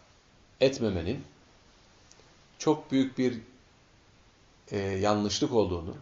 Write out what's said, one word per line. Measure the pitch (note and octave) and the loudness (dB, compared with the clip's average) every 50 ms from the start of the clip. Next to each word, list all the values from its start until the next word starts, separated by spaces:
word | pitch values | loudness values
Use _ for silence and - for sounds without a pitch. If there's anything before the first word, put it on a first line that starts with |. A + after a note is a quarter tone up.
| - - _ _ _ _ _ - - - - - | -20 -20 _ _ _ _ _ -20 -20 -20 0 2
etmemenin | C3 C#3 C3+ - A#2+ G#2+ F#2+ F2 D#2+ F2+ C3 D3+ - - - - - - - - _ - - - - - - - - - - - - - - - - - - - | 2 2 4 2 0 0 0 0 -2 -4 -4 -6 -8 -14 -20 -20 -20 -20 -20 -20 _ -20 -20 -20 -20 -20 -20 -20 -20 -20 -20 -20 -20 -20 -20 -20 -20 -20 -20 -4
çok | - D#3 D3+ D3+ - - | 0 0 0 0 -2 -2
büyük | C3+ C3+ C3 C3 - - | 0 0 0 0 0 -2
bir, | B2+ B2 A2+ A2 - - - - - _ _ _ _ _ _ _ _ _ - - - - _ _ - - _ - _ - | -2 -2 -2 -4 -8 -16 -20 -20 -20 _ _ _ _ _ _ _ _ _ -20 -20 -20 -20 _ _ -20 -20 _ -20 _ -8
e, | - G2+ | -6 -4
yanlışlık | G2 G2 G2 F#2+ F#2 G#2 G#2 G#2 G#2 G#2 G2+ - - - B2 | -4 -4 -2 0 2 2 2 2 2 0 0 0 0 2 2
olduğunu, | A2+ G2 F2+ F2+ E2+ E2 F2+ C3 D3 | 2 2 2 0 -4 -6 -8 -12 -12